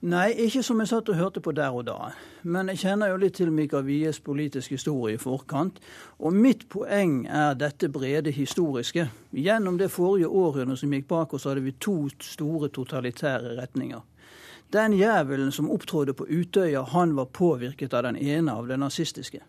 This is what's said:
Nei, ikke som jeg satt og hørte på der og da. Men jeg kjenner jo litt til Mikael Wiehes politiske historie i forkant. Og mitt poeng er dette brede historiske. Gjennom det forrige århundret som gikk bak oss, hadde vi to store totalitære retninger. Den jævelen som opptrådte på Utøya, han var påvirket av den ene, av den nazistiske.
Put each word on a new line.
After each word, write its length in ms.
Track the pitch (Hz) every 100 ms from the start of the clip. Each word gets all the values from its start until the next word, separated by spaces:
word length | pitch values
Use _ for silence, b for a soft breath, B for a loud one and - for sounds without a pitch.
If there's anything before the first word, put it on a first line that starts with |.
| 175
Nei, 240 | 175 196 196 226
ikke 160 | 262
som 160 | 233 226
jeg 80 | 220
satt 220 | 226 220
og 80 | 170
hørte 240 | 185 190
på 100 | 165 147
der 180 | 143
og 140 | 123 120
da. 240 | - - B B B
Men 240 | 170 180 190
jeg 140 | 190
kjenner 260 | 185 202 208
jo 80 | 185
litt 180 | 196 180
til 160 | 175
Mikael 320 | 156 147 147
Wiehes 360 | 135 143 156 151
politiske 560 | - 143 151 139 117 135
historie 380 | - 143 117 110
i 40 |
forkant. 580 | 131 131 - 139 180 - B B B B
Og 160 | 156 190
mitt 320 | 254 - -
poeng 540 | 196 - 202 190 135 -
er 300 | 147 151 131
dette 320 | 147 - 175
brede 420 | 143 131 147 151
historiske. 760 | 139 135 - 165 131 117 170 156 B B
Gjennom 460 | - 156 226 196 175
det 80 | 190
forrige 380 | - 180 196 160
århundret 500 | 190 175 139 127 131
som 140 | 143
gikk 140 | 139 135
bak 240 | 165 156
oss, 140 | 143 143
hadde 160 | 139 135
vi 80 |
to 320 | 131 - 185 143 -
store 480 | - - 151 165 147
totalitære 880 | - 123 135 123 120 156 127 120 117
retninger. 440 | 127 131 127 117 - B B B B B B
Den 200 | 202 220
jævelen 580 | 202 208 208 139 135 135
som 160 | 143 151
opptrådte 420 | - - 165 139
på 120 | 135 139
Utøya, 560 | 156 175 208 175 139
han 320 | 131 156 175 143
var 100 | 127
påvirket 680 | - 175 131 123 147 131
av 100 | 123
den 140 | 123 -
ene, 340 | 139 151 160
av 160 | 113 120
den 140 | 131
nazistiske. 600 | 143 - 160 - - -